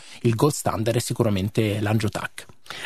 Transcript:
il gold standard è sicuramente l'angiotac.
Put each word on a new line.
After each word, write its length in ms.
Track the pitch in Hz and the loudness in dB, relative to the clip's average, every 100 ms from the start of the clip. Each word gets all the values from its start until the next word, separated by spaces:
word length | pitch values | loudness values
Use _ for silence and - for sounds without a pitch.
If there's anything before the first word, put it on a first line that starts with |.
| - - | -10 -2
il 120 | 123 | 0
gold 200 | 110 151 | 4 2
standard 440 | - - 98 113 120 | 2 -2 -2 0 0
è 20 | |
sicuramente 800 | - 127 120 98 98 - 110 107 | 0 0 2 2 0 0 0 0
l'angiotac. 680 | 107 110 107 - - - - - - - | 0 0 0 -2 -6 -10 -18 -20 -18 -14